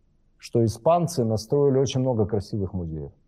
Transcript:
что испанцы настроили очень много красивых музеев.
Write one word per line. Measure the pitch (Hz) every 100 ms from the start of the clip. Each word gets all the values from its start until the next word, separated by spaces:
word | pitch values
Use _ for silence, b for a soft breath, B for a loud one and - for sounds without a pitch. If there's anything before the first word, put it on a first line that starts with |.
| _ _ _ _
что | - 120
испанцы | 117 - - 175 170 -
настроили | 113 110 - 143 143 131
очень | 139 131
много | 131 113 104
красивых | 104 - 113 95
музеев. | 95 85 78 71 -